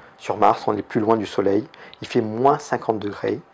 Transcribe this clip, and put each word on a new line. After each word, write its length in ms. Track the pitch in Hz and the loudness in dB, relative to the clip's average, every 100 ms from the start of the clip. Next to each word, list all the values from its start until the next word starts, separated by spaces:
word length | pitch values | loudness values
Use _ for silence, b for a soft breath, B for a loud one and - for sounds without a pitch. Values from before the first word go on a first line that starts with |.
| b b | b b
sur 220 | - 98 | -8 2
Mars, 260 | 104 113 - | 4 4 0
on 100 | 107 | -4
est 60 | |
plus 180 | - 123 | -2 -2
loin 180 | 107 113 | 2 2
du 80 | 98 | 0
Soleil, 420 | - 98 98 131 B B B | 0 2 2 -2 B B B
il 80 | - | -4
fait 140 | 127 | -2
moins 360 | 110 110 131 147 | -2 0 2 2
cinquante 400 | - 120 - 110 | -2 -6 -2 -2
degrés, 440 | 101 98 110 104 - | -2 -6 -4 -4 -8